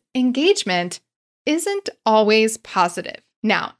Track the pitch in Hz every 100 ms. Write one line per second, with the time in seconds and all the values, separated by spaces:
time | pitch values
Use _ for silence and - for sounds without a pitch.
0 | _ 254 254 254 339 403 196 180 175 -
1 | _ _ _ _ - 320 403 403 - -
2 | 226 220 208 220 220 220 - 190 175 180
3 | - - _ _ 214 180 - -